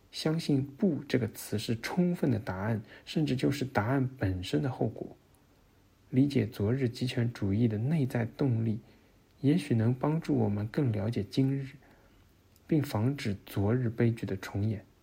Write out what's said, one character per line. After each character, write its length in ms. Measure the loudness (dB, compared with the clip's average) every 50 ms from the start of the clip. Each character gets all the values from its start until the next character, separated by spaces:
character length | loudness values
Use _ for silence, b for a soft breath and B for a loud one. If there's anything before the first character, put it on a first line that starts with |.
| _ _
相 300 | -12 -4 -2 0 0 0
信 240 | 2 2 2 2 2
“不” 400 | -2 -2 0 0 2 2 0 0
这 140 | 0 0 0
个 100 | 0 -2
词 300 | -4 -8 -8 -6 -4 -4
是 200 | -2 -2 -4 -4
充 360 | -4 -2 0 2 2 2 2
分 140 | 0 0 0
的 80 | 0 0
答 180 | -2 -4 -6
案， 240 | -4 -2 -2 -2 -2 B B B B B
甚 220 | -4 -2 0 0
至 100 | 0 0
就 140 | 0 0 0
是 120 | 0 0 -4
答 240 | -2 0 0 2
案 220 | 2 2 2 0 0 -2
本 260 | -2 -2 -2 -2 -2 -4
身 200 | -2 -2 0 0
的 80 | -2
后 160 | -2 -2 -2 -2
果。 260 | -2 -6 -10 -12 -12 -18 _ _ _ _ _ _ _ _ _ _ _ _ _ _ _ _ _ 0
理 180 | 2 4 4
解 200 | 4 4 2 0
昨 260 | 0 0 0 0 0 2
日 160 | 2 0 -2
极 180 | -2 -2 -4
权 240 | -2 0 0 -2 -2 -2
主 180 | -2 0 0 2
义 160 | 2 2 2
的 80 | 2
内 300 | 0 0 0 2 2 0
在 180 | 0 0 -2 -2 -4 -2 -2
动 260 | 0 0 2 2 0
力， 160 | 0 -2 -4 b b b b b b b b b b _ _ 2
也 160 | 2 2 2
许 160 | 2 2 2
能 180 | 4 4 2 2
帮 260 | 2 0 0 0 0
助 160 | 0 0 0
我 140 | 2 2 0
们 180 | 0 -2 -4 -2
更 220 | -2 0 0 0
了 200 | 0 0 -2 -2
解 120 | -2 -2 -4
今 300 | -2 0 0 2 2 0
日， 120 | -2 -6 -8 -12 b b b b b b b b b b _ _ _ _ _ _ _ _
并 160 | 0 2 2 2
防 320 | 2 0 0 2 0 0
止 220 | 0 -2 -4 -4 -4 -8
昨 300 | -6 -2 0 2 2 2
日 160 | 2 0 0
悲 200 | 2 2 2 2
剧 140 | 2 0 -2
的 100 | -6 -6 -6
重 280 | -6 -6 -4 -2 0
演。 160 | 0 -2 -4 -8 -14 _ _